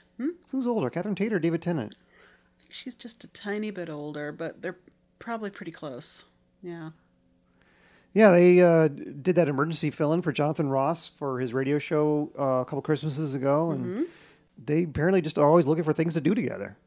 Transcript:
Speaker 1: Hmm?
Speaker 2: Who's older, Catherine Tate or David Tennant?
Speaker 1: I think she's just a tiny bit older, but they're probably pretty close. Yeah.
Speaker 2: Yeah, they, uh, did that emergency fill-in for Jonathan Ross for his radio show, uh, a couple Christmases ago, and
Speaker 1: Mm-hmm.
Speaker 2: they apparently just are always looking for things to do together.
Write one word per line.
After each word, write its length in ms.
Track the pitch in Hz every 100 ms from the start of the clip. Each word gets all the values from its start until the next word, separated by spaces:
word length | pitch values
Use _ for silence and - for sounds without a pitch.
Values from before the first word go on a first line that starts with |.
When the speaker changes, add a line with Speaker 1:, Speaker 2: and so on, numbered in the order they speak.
| _ -
Speaker 1:
Hmm? 100 | 269 349 _
Speaker 2:
Who's 160 | 262 240
older, 240 | 220 127
Catherine 240 | 165 196 185
Tate 180 | 214
or 60 | 202
David 240 | 165 165
Tennant? 320 | 170 165 104 -
Speaker 1:
I 640 | _ _ _ _ _ _
think 100 | _
she's 220 | - 262
just 300 | - 233 -
a 40 | -
tiny 420 | - 208 208 214
bit 180 | 196 165
older, 420 | 151 147 147 147
but 300 | 147 165 -
they're 160 | - 180 _ _ _ _
probably 320 | - 226 202
pretty 220 | 196 165
close. 540 | 160 151 123 - - - _ _ _
Yeah. 300 | 180 170 160 160 _ _ _ _ _ _ _ _ _ _ _
Speaker 2:
Yeah, 160 | 190 214
they, 320 | 175 180 180
uh, 280 | 175 165 156
did 480 | 143 - 143 156 170
that 100 | 147
emergency 420 | 139 156 160 156
fill-in 320 | - 151 165
for 100 | 170
Jonathan 380 | 139 147 156 147
Ross 380 | 135 139 165 -
for 320 | - 143 127
his 120 | 127
radio 280 | 127 135 147
show, 500 | - 151 151 151 147 -
uh, 60 | 139 127
a 40 | 127
couple 180 | 139
Christmases 500 | 139 151 151 139 156
ago, 380 | 135 139 143 165
and 140 | 143 180
Speaker 1:
Mm-hmm. 180 | 202 349 - - _ _ - 120
Speaker 2:
they 180 | 151
apparently 380 | 175 135 165 190
just 180 | 156 -
are 80 | 147
always 180 | 170 139
looking 180 | 160
for 100 | 156
things 200 | 151 165
to 80 | 160
do 140 | 143 202
together. 420 | - 92 101 196